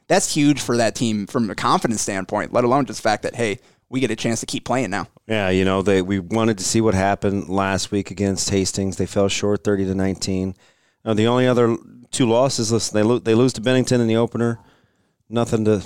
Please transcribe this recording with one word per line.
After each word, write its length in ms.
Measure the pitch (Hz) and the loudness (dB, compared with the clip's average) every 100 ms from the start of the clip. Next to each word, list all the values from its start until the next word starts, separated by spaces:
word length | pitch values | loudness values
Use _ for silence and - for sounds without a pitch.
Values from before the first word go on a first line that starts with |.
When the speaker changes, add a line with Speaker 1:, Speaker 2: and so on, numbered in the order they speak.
| - | 0
Speaker 1:
that's 260 | 175 - | 0 2
huge 280 | 160 147 143 | 2 2 2
for 160 | - 120 | 0 0
that 180 | 110 - | 0 0
team 300 | 117 107 98 | -2 -2 -4
from 220 | 131 110 | -4 -4
a 60 | - | -2
confidence 460 | 117 175 131 107 | 0 0 0 -4
standpoint, 520 | - 98 95 104 85 | -4 -6 -4 -4 -2
let 100 | 113 | 0
alone 220 | 123 135 131 | 2 2 0
just 140 | 110 | -2
the 80 | 113 | -2
fact 140 | 104 | 0
that, 120 | - - | -2 -4
hey, 240 | 117 98 _ _ _ | -4 -4 _ _ _
we 100 | 131 | -2
get 120 | 127 | -2
a 40 | 120 | -2
chance 240 | 120 110 | -4 -4
to 40 | - | -6
keep 180 | 131 | -8
playing 280 | - 123 107 | -4 -2 -2
now. 160 | 95 - _ - | -4 -8 _ -4
Speaker 2:
Yeah, 220 | 110 95 | -2 2
you 160 | 92 95 | 2 2
know, 160 | 95 | 2
they, 200 | 95 95 | 2 2
we 180 | 92 98 | 2 -2
wanted 380 | 87 110 113 101 | -2 0 0 0
to 40 | |
see 160 | 95 113 | -2 0
what 140 | 110 | 2
happened 560 | 95 98 98 104 98 - | 2 2 0 0 -2 -2
last 420 | 98 98 95 - | -2 0 -2 -2
week 200 | 101 95 | -4 -4
against 380 | 90 101 95 - | -4 -2 -2 -2
Hastings. 480 | 101 92 - 95 87 | -2 -2 -2 -4 -4
They 100 | 92 | -4
fell 200 | 101 98 | 0 0
short, 340 | - 104 104 | 0 -2 -2
thirty 200 | 107 101 95 | -2 -2 -2
to 100 | 95 | -2
nineteen. 600 | 95 92 - 95 95 92 _ _ _ _ | -2 -4 -4 -4 -4 -8 _ _ _ _
Uh, 100 | 113 | -4
the 140 | 107 113 | 0 2
only 200 | 123 127 | 2 2
other 280 | 120 117 117 - - - | 4 2 2 -6 -20 -8
two 160 | - 123 | 0 2
losses, 440 | 113 139 131 110 | 4 2 0 0
listen, 240 | 113 - 107 | 0 0 0
they 60 | |
lo-, 160 | 107 123 | 2 2
they 160 | 113 110 | 2 4
lose 180 | 127 | 4
to 80 | 113 | 2
Bennington 380 | 110 127 120 127 | 0 2 2 2
in 60 | 113 | 2
the 80 | 113 | 2
opener. 440 | 117 113 117 117 - _ _ _ _ _ - | 0 0 -2 -4 -10 _ _ _ _ _ -8
Nothing 360 | 113 117 113 107 | -4 -2 0 2
to, 180 | 104 | 0